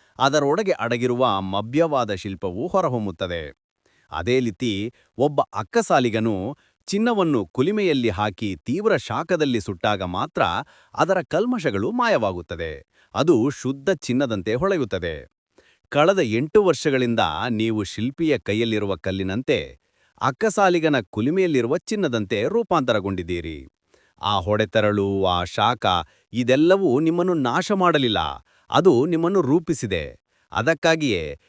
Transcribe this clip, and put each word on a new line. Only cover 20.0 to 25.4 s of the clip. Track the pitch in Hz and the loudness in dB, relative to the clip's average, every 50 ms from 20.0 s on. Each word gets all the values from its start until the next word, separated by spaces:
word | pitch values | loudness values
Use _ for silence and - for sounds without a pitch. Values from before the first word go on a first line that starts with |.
| _ _ _ - - | _ _ _ -4 -2
ಅಕ್ಕಸಾಲಿಗನ | 131 135 - - 220 - - 202 190 180 175 156 160 147 131 113 - | -2 -2 0 -2 -2 2 2 2 4 4 2 2 2 2 0 -2 -4
ಕುಲಿಮೆಯಲ್ಲಿರುವ | - 107 107 131 160 190 185 180 151 131 117 113 143 185 | -4 -2 -2 0 0 2 0 2 2 2 2 0 -2 -2
ಚಿನ್ನದಂತೆ | - - 220 208 190 151 120 117 104 95 120 101 107 135 | -2 -4 -4 -2 -2 0 0 -2 -2 -2 -2 -2 -2 0
ರೂಪಾಂತರಗೊಂಡಿದ್ದೀರಿ. | 196 233 233 - 180 165 135 123 117 104 92 98 98 90 90 82 90 85 82 80 80 71 65 - _ _ _ _ _ _ _ _ _ - - | 0 -2 0 2 0 0 2 2 0 0 0 -2 -4 -4 -4 -6 -6 -6 -6 -8 -10 -12 -14 -20 _ _ _ _ _ _ _ _ _ -6 -4
ಆ | 101 104 98 | -2 0 0
ಹೊಡೆತರಳು, | 87 95 104 107 110 107 - 110 107 107 104 104 98 98 98 98 95 | 0 0 2 2 2 2 2 2 2 2 2 2 2 2 0 2 2
ಆ | 92 90 87 | 2 2 0